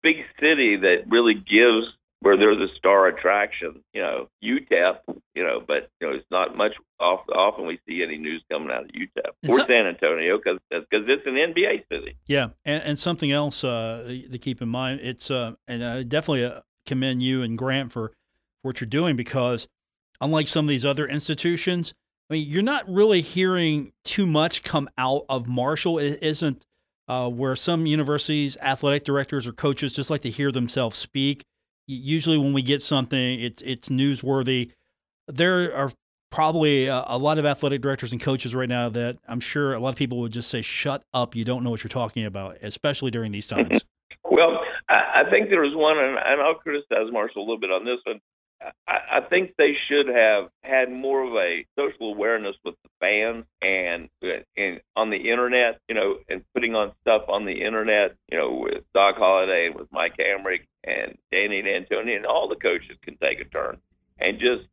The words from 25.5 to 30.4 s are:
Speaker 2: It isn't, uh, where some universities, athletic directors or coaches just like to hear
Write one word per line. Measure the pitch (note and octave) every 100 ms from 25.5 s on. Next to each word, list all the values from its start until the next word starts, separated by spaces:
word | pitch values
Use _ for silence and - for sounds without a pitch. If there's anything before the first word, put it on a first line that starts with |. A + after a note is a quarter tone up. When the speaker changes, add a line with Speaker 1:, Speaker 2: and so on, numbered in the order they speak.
| B2 B2+ D#3 F3+ E3
Speaker 2:
It | C#3+ C#3+
isn't, | D#3 D3+ D#3+ C3 _ _ _ _ -
uh, | B2+ B2
where | A#2+ C3 C3
some | - E3+
universities, | D#3+ D3+ C#3+ D3 - D3+ C#3+ C3+
athletic | C#3 C3+ C#3+ C#3+
directors | C#3+ C#3 C#3 C#3+ A#2+
or |
coaches | A#2 D3 C3+ C#3
just | - C3+
like | D3
to | C3+
hear | A2